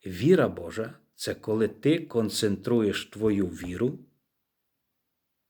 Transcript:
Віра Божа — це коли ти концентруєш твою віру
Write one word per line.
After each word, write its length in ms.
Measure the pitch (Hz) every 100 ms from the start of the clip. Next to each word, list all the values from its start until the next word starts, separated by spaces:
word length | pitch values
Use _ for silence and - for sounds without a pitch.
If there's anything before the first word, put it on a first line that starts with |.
| -
Віра 420 | 90 123 180 117
Божа — 460 | 85 85 95 113 - _ _
це 200 | - 98
коли 320 | - 110 107
ти 320 | - 143 160
концентруєш 1040 | - 117 110 - 110 98 - 120 107 95 -
твою 420 | 101 110 101 92
віру 520 | 82 87 90 120 175 - _ _ _ _ _ _ _ _ _ _ _ _ _ _